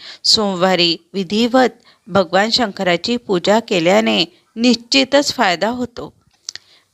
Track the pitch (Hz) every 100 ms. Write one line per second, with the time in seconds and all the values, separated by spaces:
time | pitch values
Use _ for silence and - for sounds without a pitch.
0 | - - - - 208 185 185 180 170 165
1 | - 196 175 208 233 254 247 - _ _
2 | - 185 170 180 220 226 220 190 185 170
3 | - 240 - 185 180 214 226 190 165 208
4 | 226 214 165 _ _ 226 240 233 - 277
5 | 262 277 285 - 208 170 196 247 240 -
6 | - - _ _ - - - _ _